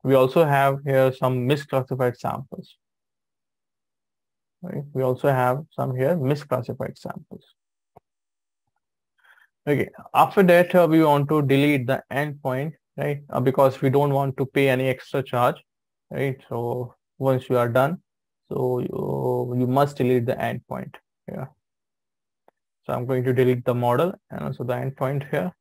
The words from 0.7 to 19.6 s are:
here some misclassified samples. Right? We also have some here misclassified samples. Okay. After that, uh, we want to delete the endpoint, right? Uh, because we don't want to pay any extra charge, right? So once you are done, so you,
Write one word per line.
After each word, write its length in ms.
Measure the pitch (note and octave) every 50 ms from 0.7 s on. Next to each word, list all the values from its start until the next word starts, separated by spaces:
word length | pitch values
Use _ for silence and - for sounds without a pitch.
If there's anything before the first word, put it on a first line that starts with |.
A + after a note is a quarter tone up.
| C3+ C#3 C#3+
here 280 | C#3 C#3 C3+ C3 C3
some 360 | B2+ - C3 B2+ B2+ B2 B2 B2+
misclassified 680 | D3+ C#3 C#3+ _ - C3+ B2 _ C3+ B2+ B2+ B2 A#2+
samples. 600 | _ - C3+ - C3 C#3 _ - - - _ - _ _ _ _ _ _ _ _ _ _ _ _ _ _ _ _ _ _ _ _ _ _ _ _ _ _ _ _ _ _ _ _ _ _ _ _ _
Right? 220 | F3+ - - C#3+ C#3+ C#3+
We 100 | - C3
also 260 | C3 B2+ B2+ B2+ - C#3+
have 360 | C3+ B2+ B2 B2 B2+ C#3+ D#3+ _
some 240 | _ - C3+ C3 B2+
here 220 | B2+ C3 C#3+ F3+
misclassified 840 | E3+ C3 C3 D3+ C#3+ - - B2+ B2+ A#2+ - B2+ - - - - -
samples. 460 | - - - - D#3 _ - - _ _ _ _ _ _ _ _ _ _ _ - _ _ _ _ _ _ _ _ _ _ _ _ _ _ _ _ _ _ _ _ _ _ _ _ _ _ _ _ _ _ _ _ _
Okay. 220 | D3 D3 B2+ G2+ - _ - - -
After 300 | - - D#3 D3 - G#3
that, 320 | F#3+ F3+ F3 F3 F3+ F3 -
uh, 140 | F3+ E3+ D#3+
we 140 | D#3+ D#3+ D#3+
want 240 | D3+ C#3+ C#3+ C#3+ C#3
to 140 | D3+ D#3
delete 440 | C#3+ C3 C#3 C#3 D3 D3 D3 C3+ B2
the 160 | A#2 C3+ - - _
endpoint, 600 | A2 C#3 D3 D3+ C#3 C#3+ - C3+ B2+ C3 C#3+ E3 - _ _ _ _
right? 260 | - C#3+ D3 D3 C#3+ - -
Uh, 100 | - -
because 400 | B2+ C3+ C3 C#3+ C3+ C3 C3 -
we 100 | C#3 C3+
don't 220 | C3 C#3+ D3 C#3+
want 240 | C#3 C#3 C#3 C3+ C3 -
to 80 | C3+
pay 220 | B2 _ C#3+ C#3 C3+
any 200 | B2+ B2+ C3 C3
extra 340 | B2+ B2+ - - - C#3+
charge, 400 | C3+ - - B2 A#2+ C3+ E3 - _ _ _ _ _ _ _ _ _ _
right? 260 | - - C3+ C#3 C3 - - _
So 480 | B2+ A#2 A#2 A#2+ B2 B2 B2 A#2+ _ _ _ _ _ _
once 300 | C3 C3+ C3 B2+ - -
you 80 | B2+ A#2+
are 100 | A#2+ A#2+
done, 340 | A#2 B2+ C3 D3 F3+ - _ _ _ _ _ _ _ _ _ _
so 300 | - C#3+ B2+ B2+ B2+ B2
you, 800 | B2 - - - - - C#3 C#3 C3 B2+ B2 B2 B2 B2 B2 B2